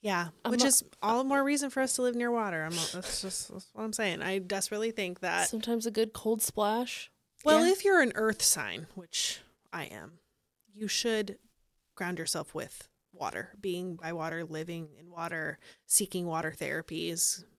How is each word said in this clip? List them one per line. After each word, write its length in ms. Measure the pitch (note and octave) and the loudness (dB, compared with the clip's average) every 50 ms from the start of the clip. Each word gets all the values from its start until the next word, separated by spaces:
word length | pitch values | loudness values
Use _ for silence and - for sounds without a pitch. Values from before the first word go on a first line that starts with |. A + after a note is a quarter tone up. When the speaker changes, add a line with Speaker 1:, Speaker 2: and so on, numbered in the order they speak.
Speaker 1:
Yeah, 280 | - G#3 G3 F3 F3 E3 - _ _ | 0 0 0 0 0 -2 -8 _ _
Speaker 2:
I'm 60 | - | 0
Speaker 1:
which 120 | A#3+ A#3+ | 4 4
Speaker 2:
not 60 | B3+ C#4 | 6 6
Speaker 1:
is 140 | B3+ - - - - _ - | 6 4 2 -2 -12 _ 0
all 160 | G#3 A3+ A#3+ | 2 2 2
the 100 | C4+ C4+ | 2 2
more 140 | C#4 C#4 C4+ | 2 2 4
reason 260 | C#4 D4 C#4+ C#4+ C4+ | 2 2 0 -2 -2
for 120 | - C4+ C4 | 0 0 0
us 100 | C4 - - | 0 0 2
to 40 | |
live 140 | B3 B3 A#3+ | 2 2 2
near 160 | A#3+ A#3+ A#3+ | 2 0 0
water. 320 | A#3+ A#3 A3 G3+ F3 D#3+ D#3 | 0 0 0 -2 -2 -4 -4
I'm 120 | D#3+ E3+ | -4 -2
not, 140 | F3 E3 - - | -2 -4 -4 -4
that's 260 | F3+ F#3 - - - | -6 -6 -6 -6 -6
just, 320 | - F#3+ F#3 - - - - | -6 -6 -6 -6 -8 -8 -12
that's 140 | F#3+ - - _ | -14 -16 -16 _
what 100 | G#3+ A3 | -8 -6
I'm 100 | A3 G#3+ | -6 -2
saying. 300 | - A3 G3 E3 E3+ - | 0 0 0 0 -2 -2
I 160 | F3+ F#3+ G3 | -2 -2 -2
desperately 500 | F#3 F3+ G3+ G3 F#3+ - G#3+ G#3 A3 A3+ | -2 -2 -2 -2 -2 -2 -2 -2 -2 -2
think 300 | A3+ A3 G3+ F3+ F3+ - | -2 -2 -4 -4 -4 -4
that 300 | - F3+ E3+ F3 F3 - | -2 0 2 2 2 0
Speaker 2:
Sometimes 360 | - A3 G#3+ A#3 A#3 A#3 A3 | 0 -4 -2 -2 -2 0 0
a 60 | A#3 | -2
good 220 | G#3 A3 A3 A3 A3 | 0 0 0 0 -2
cold 280 | - - G#3+ A3+ A3 | -4 0 0 2 2
splash. 680 | - - - - G#3+ G#3 G#3+ A#3 B3 A#3+ - - - - _ _ _ _ _ _ - | 0 -2 0 2 2 2 2 2 0 -2 -6 -10 -10 -14 _ _ _ _ _ _ 6
Speaker 1:
Well, 180 | D4 D#4 D#4+ E4 | 8 8 8 8
Speaker 2:
Yeah. 80 | F#4 F#4+ | 8 4
Speaker 1:
if 120 | F#4+ - | 4 4
you're 160 | G4+ G4 F4 | 6 6 8
an 120 | C#4 A#3+ - | 6 6 2
earth 260 | - A3 A3 G#3 - | 2 2 0 2 2
sign, 460 | - - - D#3+ A#2 G#2 F2 G#2 E3 - - | 4 2 4 2 0 -4 -6 -8 -10 -12 -16
which 460 | - F3 - - - - - - - - _ _ _ _ _ | -18 -16 -6 -4 -2 -2 -2 -4 -6 -12 _ _ _ _ _
I 120 | - E3+ D#3 | -8 -8 -8
am, 340 | - - G#2 D#2+ A2 F3 E3+ _ _ _ _ _ _ _ _ _ _ G3 | -8 -10 -14 -14 -16 -20 -20 _ _ _ _ _ _ _ _ _ _ _
you 140 | G#3 A3 G3+ | -8 -4 0
should 500 | - - - A#3 A3 G#3+ G#3+ G3+ G3+ - _ _ _ _ _ _ _ _ _ _ _ | 0 0 2 2 0 0 0 -2 -6 -14 _ _ _ _ _ _ _ _ _ _ _
ground 240 | - F#3 F3 F3+ E3 | -8 -6 -4 -4 -4
yourself 380 | E3 E3 - D#3+ D#3 - - | -4 -2 -2 -4 -4 -6 -8
with 340 | D#3 - - - - - - _ _ _ _ _ | -8 -8 -8 -12 -18 -20 -20 _ _ _ _ _
water, 380 | F3 D3+ G2 - F#2+ F#3+ - - - | -6 -6 -4 -4 -6 -8 -8 -12 -8
being 360 | G3+ G3 F3 F3+ F3+ F#3 E3+ | -6 -6 -4 -4 -6 -8 -8
by 180 | E3+ E3 D#3+ E3+ | -8 -8 -8 -6
water, 320 | E3+ D#3+ E3 E3 E3 E3+ | -4 -4 -4 -4 -6 -8
living 440 | D3+ D#3 D#3 D#3+ E3+ E3+ E3 E3 D3+ D3 - | -6 -8 -8 -8 -8 -8 -10 -10 -12 -16 -20
in 100 | E3 F3 | -20 -18
water, 480 | E3+ E3+ E3 E3+ E3 E3 D#3 D#3 D#3 - - - - _ _ - | -10 -8 -8 -6 -4 -4 -4 -6 -6 -10 -16 -20 -20 _ _ 2
seeking 400 | - - G#3 - - F#3 F3 E3+ | 2 2 2 2 -4 -4 -4 -2
water 260 | D#3+ D#3+ E3 D#3 D#3+ | -2 -2 -2 -4 -6
therapies 880 | - D#3+ C3+ C#3+ D#3+ E3 - D#3+ D#3+ E3 E3+ E3 E3 - - - - F3 - _ | -6 -6 -4 -4 -4 -6 -6 -8 -6 -6 -4 -2 0 0 0 0 -2 -8 -20 _